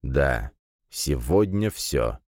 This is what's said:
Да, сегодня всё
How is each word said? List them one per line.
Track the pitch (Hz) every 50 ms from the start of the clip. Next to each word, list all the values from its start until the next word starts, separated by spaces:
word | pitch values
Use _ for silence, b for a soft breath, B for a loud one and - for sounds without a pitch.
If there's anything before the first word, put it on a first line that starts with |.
Да, | - 64 65 71 69 67 62 57 55 - _ _ _ _ _ _ _ _
сегодня | - - - 76 71 64 58 65 85 101 107 98 95 101 107 107
всё | - - - - - 67 58 57 55 - _ _